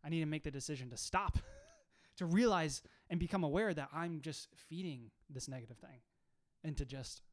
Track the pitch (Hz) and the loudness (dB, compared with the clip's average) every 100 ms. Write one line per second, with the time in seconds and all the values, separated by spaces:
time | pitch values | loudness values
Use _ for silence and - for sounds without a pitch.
0 | 151 165 151 156 147 139 143 139 127 120 | 0 2 2 0 -2 -4 -4 -4 -6 -6
1 | - 185 190 - - - - - _ _ | 0 2 4 0 0 -14 -20 -20 _ _
2 | _ - 170 185 240 180 160 139 - - | _ -4 4 6 8 6 2 -2 -10 -14
3 | - 170 170 190 156 170 220 151 135 156 | -2 0 2 2 4 4 2 0 -4 -4
4 | 170 160 151 139 - - - 165 185 127 | -4 -4 -6 -8 -10 -18 -10 -6 -6 -6
5 | 110 _ - 131 139 127 117 117 - 123 | -12 _ -12 -10 -8 -8 -10 -16 -18 -20
6 | _ _ _ _ _ _ 156 143 127 135 | _ _ _ _ _ _ -4 -2 -2 -4
7 | 123 - - | -8 -12 -18